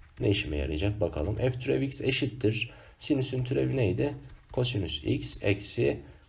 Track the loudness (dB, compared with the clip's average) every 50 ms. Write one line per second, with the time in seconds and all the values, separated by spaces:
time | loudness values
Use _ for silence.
0 | -20 -18 -8 0 2 2 2 2 0 -2 -2 -2 -2 0 -2 0 0 -2 0 0
1 | -2 -2 0 -2 -2 -2 0 0 0 0 0 -2 -2 0 0 0 0 -2 -4 -2
2 | -2 0 0 0 -2 -2 -2 0 0 0 2 0 -4 -8 -10 -18 -20 -20 -10 -4
3 | 0 2 2 2 2 0 -2 -2 -2 0 2 2 2 2 2 4 4 2 4 2
4 | 0 0 -2 -6 -12 -16 -18 -20 -16 -4 0 0 2 2 2 0 -2 -2 -4 -4
5 | 0 0 0 0 0 -2 -4 0 2 0 0 2 0 -4 0 2 2 2 2 0
6 | -6 -16 -20 -20 -16